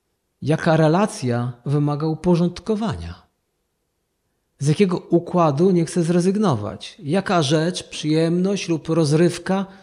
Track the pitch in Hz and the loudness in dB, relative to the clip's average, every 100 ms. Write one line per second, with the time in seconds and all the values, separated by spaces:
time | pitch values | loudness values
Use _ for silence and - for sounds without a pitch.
0 | _ _ _ _ 127 156 - 160 156 170 | _ _ _ _ -2 0 2 4 4 4
1 | 208 - 123 120 123 - - 147 147 147 | 0 -2 -4 -2 -4 -6 -2 0 0 -2
2 | 160 151 180 170 175 175 - 214 220 90 | -4 -2 2 2 2 -2 -4 -4 -4 -6
3 | 85 85 _ _ _ _ _ _ _ _ | -10 -14 _ _ _ _ _ _ _ _
4 | _ _ _ _ _ _ 143 156 196 180 | _ _ _ _ _ _ -2 2 2 0
5 | - 170 170 180 160 139 185 180 165 180 | -2 -2 0 0 2 2 2 2 0 -2
6 | 165 175 175 196 208 117 101 - - - | 0 2 2 0 0 0 -4 -10 -16 -14
7 | 151 185 190 175 139 156 160 180 - - | -4 -4 0 0 2 0 0 -4 -10 -8
8 | 151 156 165 175 185 196 - 160 - 165 | -2 0 2 0 0 -2 -2 -4 -2 0
9 | 151 156 175 175 - 190 190 - | 2 4 2 0 -2 -4 -4 -12